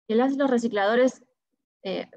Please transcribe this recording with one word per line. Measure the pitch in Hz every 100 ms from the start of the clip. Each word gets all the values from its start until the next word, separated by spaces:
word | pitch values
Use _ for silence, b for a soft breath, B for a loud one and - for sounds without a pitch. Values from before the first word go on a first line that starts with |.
| -
que | 220
las | 262
y | 269
los | 277
recicladores, | 240 233 202 196 240 262 - _ _ _ _ _ _ 196
eh, | 180 170